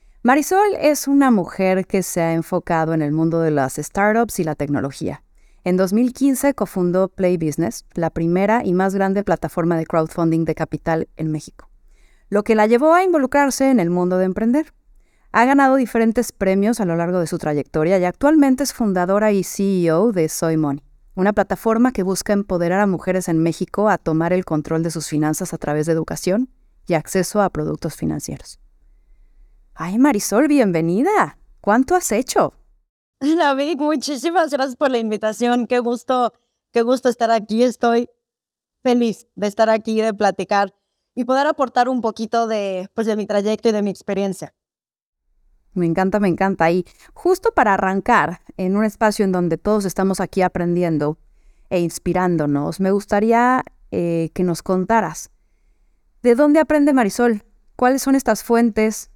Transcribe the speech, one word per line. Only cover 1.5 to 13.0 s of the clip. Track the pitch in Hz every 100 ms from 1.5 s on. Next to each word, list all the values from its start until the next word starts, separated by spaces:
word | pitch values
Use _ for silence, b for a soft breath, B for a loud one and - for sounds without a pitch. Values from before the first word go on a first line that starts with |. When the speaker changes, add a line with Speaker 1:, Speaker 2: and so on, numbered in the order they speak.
| - 190 190 185
Speaker 1:
que | 190
se | - 175
ha | 165
enfocado | 165 - 180 - 165 160
en | 160
el | 147
mundo | 156 160 165
de | 160
las | 147 131 -
startups | 147 196 208 220 233 -
y |
la | 160 147
tecnología. | 143 143 139 - - 143 _ _ _ _
En | 185 180
dos | 190
mil | 208 247
quince | - 277 262 285
cofundó | 269 262 190 175 185 190
Play | - 185 180
Business, | 156 147 175 - -
la | - 165
primera | 170 165 180 202 233
y | 196
más | 180 190 196
grande | 190 196 196
plataforma | 165 165 - 165 165
de | 160
crowdfunding | 165 160 - 165 160 160
de | 156
capital | 160 156 170 160 - -
en | 156
México, | 156 - - - _ _ _ _ _ _
lo | 202 208
que | 220
la | 214
llevó | 240 311
a | 349